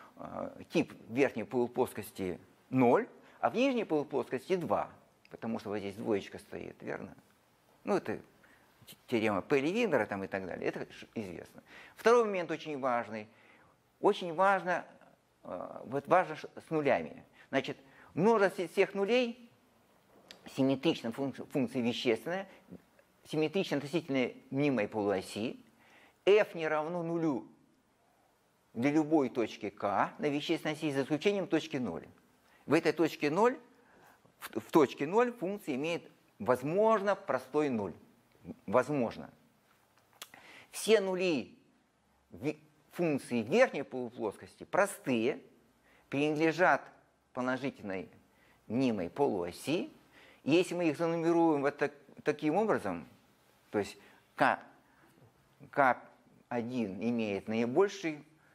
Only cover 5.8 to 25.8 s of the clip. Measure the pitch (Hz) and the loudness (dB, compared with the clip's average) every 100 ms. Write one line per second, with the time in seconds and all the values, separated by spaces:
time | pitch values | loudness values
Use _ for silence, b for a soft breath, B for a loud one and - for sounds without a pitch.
5.8 | 98 98 117 101 - 95 - 87 85 85 | -6 -6 -2 -2 -2 -12 -14 -12 -12 -12
6.8 | - - - - _ _ _ _ _ _ | -10 -8 -10 -16 _ _ _ _ _ _
7.8 | - 175 - 87 - _ b b b _ | -2 -2 -2 -8 -10 _ b b b _
8.8 | - - - 120 107 98 - 143 143 214 | -20 -20 -2 0 2 0 0 0 2 0
9.8 | 226 139 104 101 95 98 92 78 - 170 | 2 2 0 -2 -4 -6 -6 -6 -6 -6
10.8 | - - - 123 98 80 - - B B | -10 -14 -12 -10 -8 -10 -16 -20 B B
11.8 | B - 220 240 214 190 165 156 156 143 | B -2 4 6 4 0 -4 -6 -6 -4
12.8 | 127 120 107 110 104 b b b b b | -2 -2 -2 -8 -12 b b b b b
13.8 | _ _ 185 208 180 156 190 190 170 160 | _ _ 2 2 -2 2 2 2 0 -4
14.8 | - - - _ _ _ - 90 90 - | -6 -18 -20 _ _ _ -12 -10 -10 -12
15.8 | - 135 - 175 160 151 - - - 156 | -8 -6 2 4 4 -4 -12 -16 -6 -2
16.8 | 139 98 78 - - B B 135 131 131 | 2 2 0 -10 -20 B B -2 -2 -8
17.8 | B B B - 202 220 190 190 165 - | B B B 0 4 6 4 2 -2 2
18.8 | 190 196 196 247 240 226 - _ _ _ | 2 2 2 2 2 -4 -18 _ _ _
19.8 | _ _ _ - - - - - 135 135 | _ _ _ -20 -20 -20 -12 0 0 2
20.8 | 170 151 117 117 139 - - 147 123 131 | 0 -2 -4 -6 -6 -8 -6 -2 -2 0
21.8 | 117 113 127 110 160 185 196 B B - | -2 0 0 0 0 -6 -8 B B -20
22.8 | - _ _ _ - 156 156 196 180 147 | -20 _ _ _ -6 -2 0 0 0 -2
23.8 | 139 165 147 135 117 - - 139 147 123 | -2 -4 -2 0 0 -4 -6 0 2 2
24.8 | 104 110 101 95 - 104 117 - - b | 0 0 0 0 -2 -6 -6 -8 -16 b